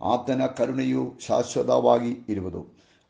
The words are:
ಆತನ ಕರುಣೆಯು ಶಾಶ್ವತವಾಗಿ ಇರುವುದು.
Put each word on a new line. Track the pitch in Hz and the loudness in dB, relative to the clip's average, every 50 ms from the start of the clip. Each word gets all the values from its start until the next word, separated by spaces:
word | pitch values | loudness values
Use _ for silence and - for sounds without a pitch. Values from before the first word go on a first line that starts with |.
| - | -2
ಆತನ | 92 117 123 123 - 131 127 131 | 0 0 0 0 -2 0 0 0
ಕರುಣೆಯು | 127 - - 120 123 131 131 131 131 131 131 131 123 123 - - | -2 0 -2 -2 -2 0 -2 -2 0 0 0 -2 -4 -6 -10 -4
ಶಾಶ್ವತವಾಗಿ | - 110 120 123 - - 135 120 123 127 123 120 120 120 120 120 120 120 - - - | 0 0 0 0 0 0 -2 2 2 2 4 6 6 4 4 4 -2 -6 -6 -6 -6
ಇರುವುದು. | 104 101 90 90 85 85 82 - - _ _ _ _ _ _ - | -6 -4 -4 -6 -8 -10 -12 -14 -18 _ _ _ _ _ _ -8